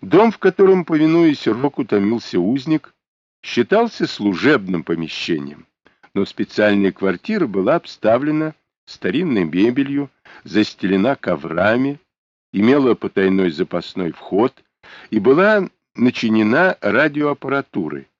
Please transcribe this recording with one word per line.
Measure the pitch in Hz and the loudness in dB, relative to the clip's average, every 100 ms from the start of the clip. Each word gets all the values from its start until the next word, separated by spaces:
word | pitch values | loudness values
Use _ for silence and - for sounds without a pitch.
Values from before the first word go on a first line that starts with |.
Дом, | - 165 226 | 2 4 4
в | 208 | 2
котором, | 190 180 196 185 | -2 4 4 4
повинуясь | 170 156 156 165 165 139 - | 2 0 2 4 4 2 -2
року, | 110 139 - | -2 -2 -4
томился | 127 107 98 117 - 92 | -2 0 0 -2 -2 -2
узник, | 90 135 135 156 - _ _ _ _ _ | 0 -2 0 -2 -4 _ _ _ _ _
считался | - - 117 202 233 - 165 | -8 -2 2 2 2 -2 -8
служебным | - 101 90 107 147 95 90 | -2 -2 0 2 2 0 -8
помещением, | 82 82 80 - - 82 71 73 _ _ _ _ _ | -4 -6 -6 -8 -6 -6 -6 -16 _ _ _ _ _
но | - | -6
специальная | 98 - 107 - 104 101 98 | -6 -6 -8 0 0 2 0
квартира | 90 98 90 - 214 151 | -2 -4 -4 -4 -4 -2
была | 98 95 165 | -2 -2 -2
обставлена | - - 107 113 147 151 156 156 _ _ _ | -4 -6 0 0 0 -4 -4 -10 _ _ _
старинной | - - 107 180 113 | -10 -4 -4 -2 -2
мебелью, | 85 85 110 123 139 143 143 _ _ - | -2 0 0 0 -2 -4 -6 _ _ -20
застелена | - 87 107 - 95 95 110 143 | -6 -2 -2 -2 -2 0 0 -2
коврами, | - 82 78 80 98 117 135 143 _ _ _ _ _ | -4 -6 -4 -2 0 0 -2 -6 _ _ _ _ _
имела | - 110 143 135 | 0 2 4 4
потайной | 107 120 - 95 95 92 | 0 -2 0 0 2 0
запасной | 76 92 - - - 87 | -2 -4 -6 -8 -8 -8
вход | 73 - 92 120 _ _ _ - - - | -8 -6 0 0 _ _ _ -20 -20 -4
и | 107 | 0
была | 185 143 196 214 190 _ _ | 2 4 4 2 0 _ _
начинена | - 120 - 117 110 107 131 185 - | 0 0 0 0 2 2 2 0 0
радиоаппаратурой | - 110 151 147 147 143 139 139 135 - 80 71 67 _ | -2 0 0 0 -4 -4 -4 -6 -4 -8 -8 -8 -14 _